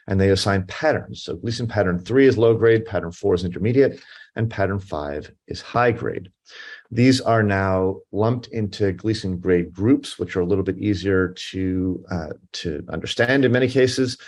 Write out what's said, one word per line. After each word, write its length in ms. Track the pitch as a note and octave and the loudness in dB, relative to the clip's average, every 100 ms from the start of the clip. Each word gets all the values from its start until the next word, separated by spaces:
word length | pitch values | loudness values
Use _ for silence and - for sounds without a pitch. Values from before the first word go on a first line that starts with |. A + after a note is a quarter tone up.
| - | -4
And 120 | F#2+ | 2
they 100 | G2 | 4
assign 360 | G2 G#2+ G2 F#2 | 4 2 0 -2
patterns. 560 | - D#3 G#2+ - - | -2 0 0 -4 -12
So 140 | - E2+ | -10 -8
Gleason 320 | A#2+ A#2 A#2 | -6 -6 -4
pattern 320 | G#2 F#2+ F2 | 0 0 0
three 260 | - B2+ C3+ | 0 4 4
is 100 | G#2+ | 6
low 180 | A2+ | 4
grade, 300 | A2+ A2+ A2+ | 4 4 4
pattern 280 | A2 F#2+ E2+ | 2 -4 -6
four 240 | F2 G2+ F2+ | -4 0 0
is 80 | |
intermediate, 560 | F2+ F2 G2+ B2+ C3+ - - - - | 0 -4 0 4 2 0 -14 -20 -14
and 160 | - A2+ | -6 -4
pattern 300 | G#2+ F#2+ G2 | -2 -2 -2
five 500 | - D#2 D2 D2 C#2 _ _ | -6 -8 -6 -8 -10 _ _
is 140 | - | -14
high 320 | - A#2+ B2 | -4 0 2
grade. 400 | A#2+ - - F2+ _ _ - - - _ | 0 -4 -8 -12 _ _ -20 -18 -20 _
These 300 | A#2 B2+ B2+ | 4 4 4
are 240 | - A2+ | 2 2
now 560 | G#2 G2 F#2+ F#2+ F#2+ F#2+ - | 2 2 2 2 0 -4 -8
lumped 380 | G2 A2 B2+ - | -2 0 -2 -6
into 440 | A2+ G#2 - G2+ | -6 -6 -2 -2
Gleason 460 | F2 A2 A2 F#2+ F2+ | 0 -2 -2 -4 -4
grade 340 | F#2 F2 E2 | 2 2 0
groups, 460 | F2+ G#2+ C#3+ - - | -2 2 2 0 -8
which 160 | F2+ | -6
are 60 | F#2+ | -2
a 60 | F2 | 0
little 180 | G2 | 0
bit 140 | F#2+ F#2 | 0 -2
easier 500 | G#2 F#2+ G2 F#2+ F#2 F2+ - | -2 -2 0 2 0 -4 -10
to, 540 | G2 F#2 F#2 F#2 F2+ - | -6 -4 -2 -2 -4 -6
uh, 200 | F2+ D2+ - _ | -8 -8 -12 _
to 300 | - F2 D#2 - | -10 -8 -8 -8
understand 560 | D#2+ - - A#2+ C#3 | -8 -8 -2 2 4
in 80 | B2+ | 4
many 160 | B2 C3 | 4 2
cases. 500 | C3 B2+ B2+ B2+ - | 4 2 2 -2 -4